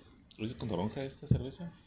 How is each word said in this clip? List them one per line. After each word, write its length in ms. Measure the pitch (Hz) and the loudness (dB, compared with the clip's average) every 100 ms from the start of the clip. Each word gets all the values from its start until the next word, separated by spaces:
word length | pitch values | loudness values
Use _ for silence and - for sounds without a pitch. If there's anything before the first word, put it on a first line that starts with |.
| - - - - | -20 -20 -18 -4
¿Es 160 | 110 | -2
con 140 | 127 117 | -2 0
toronja 360 | 87 107 143 | 2 2 0
esta 220 | 135 - 143 | -4 -6 2
cerveza? 460 | 120 127 135 170 - | 2 2 -6 -8 -10